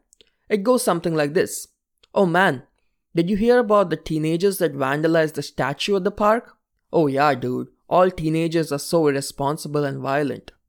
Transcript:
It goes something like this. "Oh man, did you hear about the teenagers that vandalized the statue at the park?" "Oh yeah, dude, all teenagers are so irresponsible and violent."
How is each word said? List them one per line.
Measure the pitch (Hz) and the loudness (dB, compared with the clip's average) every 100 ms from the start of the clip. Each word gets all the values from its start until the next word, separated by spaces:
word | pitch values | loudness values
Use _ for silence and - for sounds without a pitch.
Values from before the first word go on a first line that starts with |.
| _ _ _ _ - | _ _ _ _ -6
It | 214 | -2
goes | 196 254 | 2 2
something | 233 170 170 | 2 -2 0
like | 160 147 | -2 0
this. | 156 - - - _ _ _ _ | 0 -2 -4 -14 _ _ _ _
"Oh | - | 0
man, | 190 170 190 131 - _ _ _ _ | 2 4 2 0 -8 _ _ _ _
did | 165 170 | -2 0
you | 202 | 0
hear | 233 247 | 4 4
about | 220 208 185 | 4 2 2
the | 156 | -2
teenagers | - 156 156 170 196 190 | -4 -4 -2 0 0 0
that | 165 139 135 | -2 -2 -2
vandalized | 143 160 165 156 | 0 2 2 0
the | 151 | -2
statue | 143 - 135 143 - 196 | -10 -4 -4 -4 -2 0
at | |
the | 190 202 208 | -2 0 0
park?" | 226 - _ _ _ - | 0 -2 _ _ _ -4
"Oh | - 147 | 0 2
yeah, | 135 147 | 2 0
dude, | 131 123 127 123 _ - | 0 -2 -6 -8 _ 0
all | 165 185 | 2 2
teenagers | 185 156 160 165 165 151 | 2 -2 0 0 0 -2
are | 143 | -4
so | - 170 151 | 0 2 2
irresponsible | 139 139 - 139 156 151 147 | 0 -4 -6 -4 -4 -4 -4
and | 143 135 | -4 -4
violent." | 131 139 143 117 - - | -4 -2 -2 -6 -14 -20